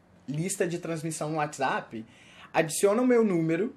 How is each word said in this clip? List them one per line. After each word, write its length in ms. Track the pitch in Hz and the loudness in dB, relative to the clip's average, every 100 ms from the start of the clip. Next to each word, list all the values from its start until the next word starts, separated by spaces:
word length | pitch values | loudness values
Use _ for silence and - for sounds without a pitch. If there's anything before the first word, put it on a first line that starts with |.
| _ _ - | _ _ -8
lista 400 | 147 185 - 180 | -4 -2 -2 -2
de 140 | 170 | -2
transmissão 500 | 165 165 160 156 156 | -6 -6 -6 -6 -4
no 80 | 160 | -2
WhatsApp, 680 | 147 - 135 202 - 113 113 - - - - | -4 -2 -2 -2 -6 -12 -14 -18 -20 -20 -6
adiciona 480 | - 160 - 196 220 | -2 0 2 2 4
o 40 | 254 | 4
meu 200 | 240 220 | 4 4
número, 500 | 170 160 170 240 | 2 2 0 -2